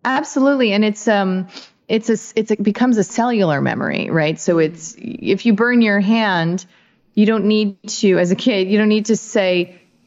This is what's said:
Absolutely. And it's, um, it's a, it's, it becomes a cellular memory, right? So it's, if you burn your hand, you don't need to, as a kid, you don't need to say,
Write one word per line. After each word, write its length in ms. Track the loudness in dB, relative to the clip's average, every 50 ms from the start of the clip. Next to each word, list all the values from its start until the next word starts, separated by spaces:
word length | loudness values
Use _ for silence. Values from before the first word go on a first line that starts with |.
| -4
Absolutely. 680 | -2 -2 -2 -4 -4 -2 0 2 2 2 2 0 0
And 120 | 2 2 0
it's, 220 | 0 -2 -2 -2 0
um, 400 | 0 2 0 0 -2 -4 -6 -8 -14 -20 -20 -20 _ _ _ -4
it's 200 | -4 -2 0 -2
a, 300 | -4 -4 -4 -6 -4 -4
it's, 120 | -2 -2
it 120 | -2 0
becomes 340 | 0 -2 0 0 0 2 2 0
a 60 | 0
cellular 560 | -2 -2 -2 -2 0 0 0 2 0 0 0
memory, 500 | -2 -2 -2 -4 -4 -4 -4 -4 -4 -2
right? 280 | -2 0 0 0 -4 -4
So 200 | -2 0 2 2
it's, 360 | 2 0 -2 -10 -18 -20 -18 -14
if 460 | -14 -14 -12 -8 -2 -2 -2 0 2
you 100 | 0 2
burn 280 | 2 2 2 4 4
your 180 | 4 4 2 2
hand, 640 | 2 2 2 2 2 0 0 0 0 0 -2 -4 -8 _ _ _ _ _ _ _ _ _ _
you 120 | 2 2
don't 200 | 2 2 0 0
need 300 | 0 0 2 0 -2 -4 _ -14 -12
to, 300 | -6 0 2 2 2 2
as 120 | 2 0
a 60 | -2
kid, 320 | 0 0 0 0 0 0 0
you 100 | 2 2
don't 100 | 2 2
need 180 | 2 0 0
to 100 | 0 -2
say, 600 | -2 -2 -2 -2 0 0 2 0 0 -2 -4 -10 -20 _ _ _ _ _